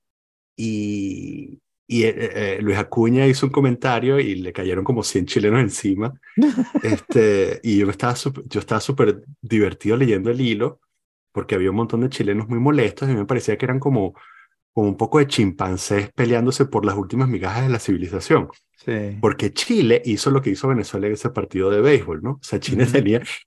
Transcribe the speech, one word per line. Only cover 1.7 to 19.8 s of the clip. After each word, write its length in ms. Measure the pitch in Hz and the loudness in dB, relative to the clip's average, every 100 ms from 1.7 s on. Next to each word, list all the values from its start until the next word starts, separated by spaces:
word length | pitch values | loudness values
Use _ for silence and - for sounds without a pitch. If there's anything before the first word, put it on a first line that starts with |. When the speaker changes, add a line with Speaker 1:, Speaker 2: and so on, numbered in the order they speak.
| _ - | _ -4
Speaker 1:
y, 160 | 117 | 0
eh, 120 | 110 98 | 0 0
eh, 400 | 107 101 101 98 | -4 -4 -4 -2
Luis 160 | 104 95 | -2 -2
Acuña 480 | 98 117 113 127 135 | 0 0 2 4 4
hizo 200 | 131 135 | 4 0
un 40 | |
comentario 680 | 143 135 120 131 117 123 139 | 2 0 0 0 0 2 2
y 160 | 110 92 | 0 -4
le 180 | 90 | -8
cayeron 300 | 98 92 92 | -6 -4 -2
como 200 | 92 117 | 0 -2
cien 220 | 101 95 87 | 0 -2 0
chilenos 360 | 120 104 123 | 0 2 4
encima. 520 | 107 - 101 95 117 - - - | 2 0 -2 -2 -4 -8 -6 2
Speaker 2:
<laughs> 480 | 294 240 - - | 2 2 -2 -2
Speaker 1:
Este, 760 | 110 - - 131 107 98 92 92 | -2 -2 0 4 4 4 0 -2
y 140 | 117 101 | 0 2
yo 60 | 101 | 2
me 40 | |
estaba 220 | 101 123 120 | 0 -2 -2
sup-, 280 | 139 135 - | -6 -8 -8
yo 120 | 104 | -6
estaba 180 | - 110 | -2 -2
súper 440 | - 139 110 98 - - | -2 2 2 0 -6 -18
divertido 560 | 113 110 98 - 101 120 | -2 2 2 0 0 2
leyendo 320 | 127 98 107 | 2 2 0
el 100 | 123 | -2
hilo 400 | 123 107 127 - _ _ _ _ _ | -2 -2 -4 -6 _ _ _ _ _
porque 220 | 101 - 98 | -10 -4 0
había 160 | 95 | 0
un 40 | 101 | 0
montón 260 | 117 117 | -2 -2
de 80 | 131 | -2
chilenos 380 | - 101 104 110 | -2 -2 -2 -4
muy 120 | 120 | 0
molestos 500 | 139 147 107 - 135 | 2 2 0 0 -2
y 40 | |
me 120 | 117 101 | -2 0
parecía 320 | 123 - 104 | -2 -2 -2
que 80 | 123 | -2
eran 140 | 131 | -2
como, 340 | 143 120 92 - - - _ _ _ | 0 0 0 -6 -20 -20 _ _ _
como 160 | - 104 | 0 0
un 80 | 95 | 0
poco 240 | 110 151 | 2 2
de 80 | 139 | 2
chimpancés 840 | - 101 90 92 92 - 101 101 - | 2 0 0 -4 -4 -2 -2 -2 -2
peleándose 500 | 120 120 123 135 135 | 0 2 2 0 0
por 200 | 107 101 | 0 0
las 100 | 98 | -2
últimas 320 | 92 117 135 | -2 -2 0
migajas 360 | 101 92 113 | -2 -4 -2
de 60 | 131 | -2
la 100 | 117 | -2
civilización. 680 | - 90 87 92 - 147 78 - _ _ | -2 -2 -4 -6 2 2 0 -10 _ _
Speaker 2:
Sí. 400 | - 110 101 104 | -6 -6 -6 -2
Speaker 1:
Porque 320 | 110 - 98 | 0 0 -2
Chile 500 | - - 226 | -4 0 2